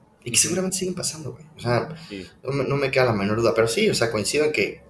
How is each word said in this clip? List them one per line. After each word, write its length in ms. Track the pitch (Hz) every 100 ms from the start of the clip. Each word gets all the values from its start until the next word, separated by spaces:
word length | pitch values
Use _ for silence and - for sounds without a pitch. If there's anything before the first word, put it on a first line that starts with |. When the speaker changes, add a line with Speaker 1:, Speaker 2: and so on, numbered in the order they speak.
| _ _
Speaker 1:
Y 60 | -
que 60 | -
Speaker 2:
Ujú. 60 |
Speaker 1:
seguramente 340 | 156 175 185 -
siguen 160 | 185
pasando, 380 | 180 - 160 131
güey. 120 | - - -
O 40 |
sea, 280 | 165 120 - - -
Speaker 2:
Sí. 220 | 98 92 -
Speaker 1:
no 100 | 127
me, 120 | 139
no 120 | 123 139
me 140 | 135
queda 140 | 135 123
la 60 |
menor 240 | 104 98 107
duda. 120 | 117
Pero 140 | 110 113
sí, 220 | - 214
o 40 |
sea, 160 | - 113
coincido 360 | 110 98 143 151
en 60 |
que 300 | 131 95 -